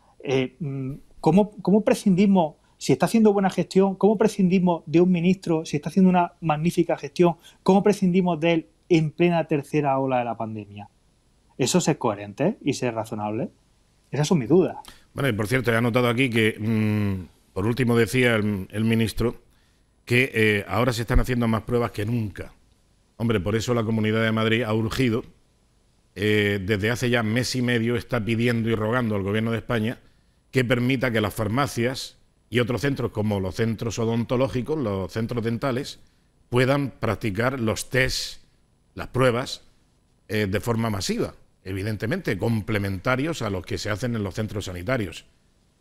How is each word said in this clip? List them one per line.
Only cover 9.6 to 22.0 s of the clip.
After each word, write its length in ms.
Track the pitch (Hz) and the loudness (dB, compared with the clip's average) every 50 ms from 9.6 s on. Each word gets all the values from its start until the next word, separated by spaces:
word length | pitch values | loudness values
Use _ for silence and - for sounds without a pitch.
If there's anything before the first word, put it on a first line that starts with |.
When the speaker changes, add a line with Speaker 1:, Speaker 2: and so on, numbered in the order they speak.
| - - - 151 147 143 135 135 | -2 -2 -2 0 0 0 0 0
Speaker 1:
ola 200 | 135 131 127 123 | 0 0 0 0
de 60 | 120 | -2
la 120 | 120 110 | -2 -4
pandemia? 520 | 104 113 110 110 107 101 101 101 104 98 - _ _ _ _ _ _ _ _ _ _ _ _ _ | -6 -8 -8 -8 -10 -12 -14 -16 -18 -18 -20 _ _ _ _ _ _ _ _ _ _ _ _ _
¿Eso 200 | - 127 - - | -4 -2 2 2
es 200 | 180 - 165 151 | 2 2 2 -2
coherente 600 | - - 113 101 101 104 104 98 - 143 202 262 - - | 0 0 -2 -2 -4 -8 -12 -6 -2 -2 -2 -2 -2 -4
y 100 | 143 120 | -4 -4
ser 220 | - 131 123 113 | -2 -2 -4 -4
razonable? 540 | 113 107 - 113 104 107 107 107 117 180 - _ _ _ _ _ _ _ _ _ _ _ - | -4 -6 -6 -6 -6 -6 -4 -4 -4 -6 -8 _ _ _ _ _ _ _ _ _ _ _ -8
Esas 160 | - 135 147 | -4 -2 0
son 120 | - 190 143 | 2 0 0
mis 100 | 113 107 | 2 2
dudas. 280 | 160 190 156 - - - - - - - _ _ - | 4 4 2 2 -2 -8 -16 -18 -20 -20 _ _ -6
Speaker 2:
Bueno, 160 | 117 139 131 | -2 -2 -2
y 40 | 107 | 0
por 140 | 101 107 | -2 -2
cierto, 240 | 101 127 131 107 120 | -2 0 0 0 2
he 40 | 113 | 2
anotado 320 | 113 120 120 110 127 123 | 2 2 2 2 2 2
aquí 220 | 120 117 123 135 120 | 2 2 0 0 0
que, 260 | 110 117 110 110 - | 2 2 2 2 0
mm, 960 | - 107 113 113 107 107 107 107 104 104 101 95 92 82 - _ _ _ _ - | -2 -2 -2 0 0 0 0 0 0 0 -2 -2 -4 -8 -12 _ _ _ _ -6
por 140 | 92 98 | -4 -2
último 280 | 117 117 127 127 117 120 | -2 0 0 0 2 4
decía 380 | 117 113 98 127 127 123 120 113 | 2 2 2 2 2 2 2 2
el, 320 | 107 101 107 104 92 95 - | 2 0 0 -2 -4 -6 -6
el 140 | - 107 110 | -4 -2 0
ministro 500 | 113 113 113 113 101 - - 113 120 - - _ _ _ _ _ _ _ _ _ _ _ _ - | 2 2 2 0 0 0 -2 -2 -2 -4 -6 _ _ _ _ _ _ _ _ _ _ _ _ -4
que, 260 | - 117 123 131 131 - | 0 2 2 2 2 2
eh, 320 | 113 107 107 104 101 - | 2 2 4 2 0 -2
ahora 260 | - 92 110 123 127 113 | -2 -2 0 0 0 0
se 80 | 117 | -2
están 180 | 110 - 127 123 | -2 2 2 2
haciendo 280 | 117 - 127 120 120 | 2 2 0 0 0
más 160 | 113 113 107 - | 0 0 -2 -2
pruebas 280 | - 123 120 120 113 | -2 -2 -2 -2 -2
que 140 | - 107 | -4 -4